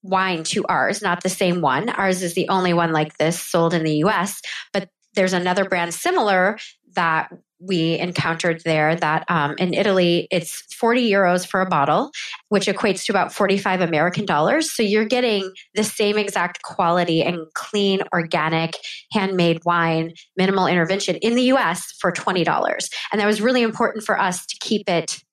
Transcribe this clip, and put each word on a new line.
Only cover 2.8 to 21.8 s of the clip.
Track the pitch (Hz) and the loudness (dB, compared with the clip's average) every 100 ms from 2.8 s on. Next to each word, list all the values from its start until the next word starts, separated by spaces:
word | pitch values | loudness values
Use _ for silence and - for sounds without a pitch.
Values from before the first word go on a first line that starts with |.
| 170 | 2
like | 156 156 - | 0 -2 0
this | 156 175 | -2 -2
sold | - 175 165 | -2 0 2
in | 170 | 0
the | 160 151 | 0 2
U | 180 | 2
S, | 196 196 - - - - | 0 -2 -6 -12 -14 -6
but | 202 190 _ _ | -6 -6 _ _
there's | - 185 | 0 0
another | 185 180 185 | 2 0 0
brand | 190 180 170 | 0 -2 -4
similar | 170 339 359 214 185 185 214 - _ _ | -2 0 2 2 4 2 0 -14 _ _
that | - 170 160 - 165 _ _ | -2 2 0 -2 -12 _ _
we | 180 180 160 165 | -2 0 2 0
encountered | 180 175 160 165 175 165 | -2 -2 -2 -2 -2 -2
there | 165 156 151 165 | 0 2 2 2
that, | 160 156 - | 0 0 0
um, | 165 143 - | 0 0 -2
in | 180 | -2
Italy, | 170 208 190 175 170 - | 0 2 4 4 2 0
it's | 175 160 - - | -4 -4 -14 -16
forty | - 226 247 233 | -2 0 2 2
euros | 196 180 180 180 | 4 4 2 0
for | 190 | -2
a | 185 | 0
bottle, | 160 143 165 277 - - - _ | 2 2 2 0 -8 -14 -14 _
which | 202 190 | 0 0
equates | 202 226 190 | 0 -2 -2
to | - | -2
about | 196 - | 0 -2
forty-five | - 190 196 196 185 | 0 0 2 0 0
American | 170 156 170 - 202 | 0 2 0 0 0
dollars. | 151 165 294 311 | 2 2 2 -2
So | - | -2
you're | 214 214 | 2 2
getting | 214 247 247 208 190 - - | 2 0 2 0 -4 -12 -8
the | 196 | -4
same | 220 - 208 208 | -4 0 0 0
exact | 196 185 175 - | -2 -2 -4 -6
quality | - - 175 175 170 160 | -10 0 2 2 2 2
and | - 175 160 | 0 -2 -8
clean, | - - 208 196 190 - | -12 -4 0 2 0 0
organic, | 180 165 170 156 165 165 - - - - | -2 0 0 0 0 -2 -6 -12 -16 -4
handmade | 220 190 185 170 165 | -2 0 2 2 2
wine, | 175 170 165 160 165 165 - - | 0 2 2 0 -2 -10 -12 0
minimal | 190 196 170 | 2 2 2
intervention | 175 165 196 196 180 | 2 2 0 -2 -2
in | 220 233 | 0 2
the | |
U | 254 262 | 4 2
S | 185 180 | 2 -2